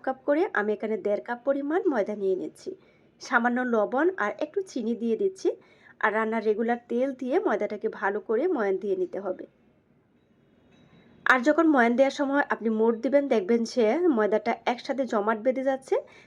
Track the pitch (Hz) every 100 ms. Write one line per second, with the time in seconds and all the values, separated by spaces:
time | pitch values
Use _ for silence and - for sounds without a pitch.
0 | 269 262 - 294 381 - 208 208 220 214
1 | 202 202 214 240 277 277 285 349 392 254
2 | 196 208 190 185 151 - - - _ _
3 | _ _ - 247 240 240 254 226 196 254
4 | 339 381 - - 311 403 381 269 220 226
5 | 233 220 196 190 - - - _ - -
6 | 220 214 220 226 214 208 226 240 - 240
7 | 269 262 254 339 392 214 208 214 220 -
8 | 202 208 208 220 359 294 202 190 202 185
9 | 180 190 196 190 - _ _ _ _ _
10 | _ _ _ _ _ _ _ _ - -
11 | _ - - 254 262 302 330 277 233 240
12 | 269 269 277 277 - 214 220 220 226 226
13 | 262 277 277 226 185 233 226 254 214 294
14 | 359 233 208 208 233 226 - 247 - 262
15 | 247 226 208 220 247 262 262 262 - 466
16 | - -